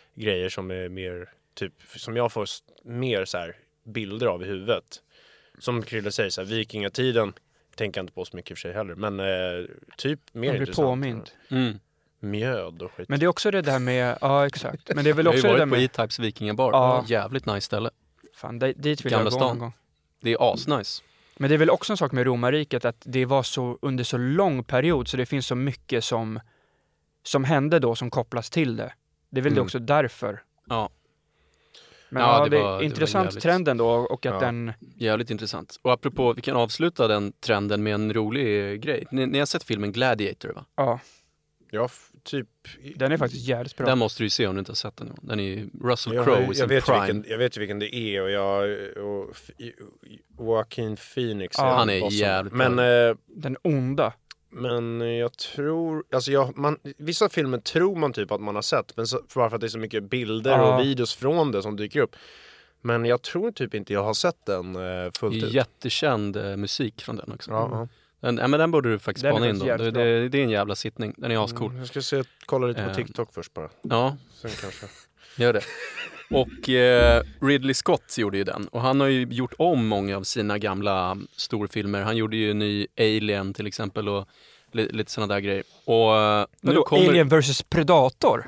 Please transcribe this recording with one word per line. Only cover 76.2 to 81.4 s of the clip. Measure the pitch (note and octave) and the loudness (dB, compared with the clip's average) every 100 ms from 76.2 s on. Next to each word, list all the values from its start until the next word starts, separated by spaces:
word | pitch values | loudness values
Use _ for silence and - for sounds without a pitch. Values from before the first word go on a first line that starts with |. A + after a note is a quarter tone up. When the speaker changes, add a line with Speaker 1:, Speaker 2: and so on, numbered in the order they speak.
| - | -2
Speaker 3:
Och, | C3+ B2+ - - | 0 0 -2 0
eh, | B2+ B2 B2 A#2+ A#2 - - | 6 8 8 8 6 2 -2
Ridley | C3+ C#3 C3+ | 2 2 2
Scott | C3 - D3+ - - | 0 2 0 0 -2
gjorde | G#2 G2 | 0 0
ju | |
den. | G2 - G2 | -2 -4 -6
Och | A#2+ | -2
han | B2+ C#3 | 2 4
har | C3+ | 4
ju | C3 B2 | 2 0
gjort | A#2+ B2+ - | -2 -4 0
om | E3+ C#3+ A2 | 2 4 2
många | G#2 G2 G2 | 2 0 -2
av | |
sina | F#2+ A#2 G#2 G#2 | -4 -2 -2 -2
gamla | G#2 F#2+ G2+ F#2+ F2+ G2 F#2 | -2 -2 0 0 0 -4 -8
storfilmer. | - | -10